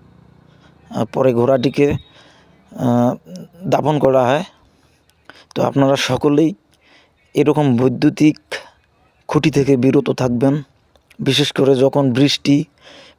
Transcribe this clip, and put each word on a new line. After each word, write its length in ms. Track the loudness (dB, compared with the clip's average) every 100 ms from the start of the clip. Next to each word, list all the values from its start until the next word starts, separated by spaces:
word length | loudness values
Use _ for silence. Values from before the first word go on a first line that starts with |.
| _ _ _ _ _ _ _ _ -12
আর 160 | -8 -4
পরে 260 | 0 0
ঘোড়াটিকে, 600 | 2 2 2 0 0 0
আহ, 1200 | -2 -8 -20 -20 _ _ _ _ -6 -2 0 0 -2 -12 -20 -20 -14 -4
দাফন 320 | -2 0 0
করা 280 | 2 2 2
হয়। 180 | -2 -6 _ _ _ _ _ _ _ -20 -20 -10
তো 80 | -4
আপনারা 340 | -2 0 0 0
সকলেই 580 | -2 -2 0 0 0 -2 _ _ _ _ _ _ _
এরকম 420 | -2 0 2 2 2
বৈদ্যুতিক 600 | 0 0 -2 2 0 0 -8 -16 -16 _ _ _ _ _ -4
খুঁটি 220 | -2 0
থেকে 260 | 0 2 2
বিরত 340 | 2 2 0
থাকবেন, 520 | -2 -4 0 0 -2 -6 _ _ _ _ -8
বিশেষ 340 | -2 -2 -2
করে 220 | 0 0 2
যখন 360 | 2 0 0
বৃষ্টি 520 | 0 0 0 0 0 -2 _ -20 -20 -20